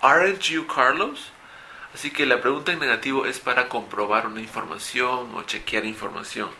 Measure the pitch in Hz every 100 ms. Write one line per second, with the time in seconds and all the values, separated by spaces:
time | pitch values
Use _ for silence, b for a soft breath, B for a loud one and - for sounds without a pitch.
0 | 131 156 190 190 - 160 151 143 127 156
1 | 233 277 - - B B B B B -
2 | 143 - 135 127 143 147 147 165 135 110
3 | 135 135 120 131 131 123 127 120 110 101
4 | 104 110 113 110 110 117 95 80 - 127
5 | 127 127 120 95 82 104 - 110 107 107
6 | 101 85 - 110 98 -